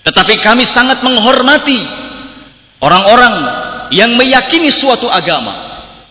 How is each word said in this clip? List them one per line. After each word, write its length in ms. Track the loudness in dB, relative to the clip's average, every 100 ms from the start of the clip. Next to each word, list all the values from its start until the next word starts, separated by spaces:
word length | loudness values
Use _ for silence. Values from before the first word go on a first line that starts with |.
tetapi 400 | -2 -2 0 0
kami 240 | 2 2 2
sangat 320 | 0 0 0
menghormati 720 | 0 0 2 2 2 2 2 -2 -4 -12 -16 -16 -18 -20 -20 _ _ _
orang-orang 540 | 2 2 4 4 4 2 -4 -6 -10 -12 -4
yang 240 | 0 2 2
meyakini 560 | 2 2 0 0 0
suatu 400 | 0 0 0 0
agama. 720 | -2 -2 -4 -4 -10 -14 -18 -20 -20 -20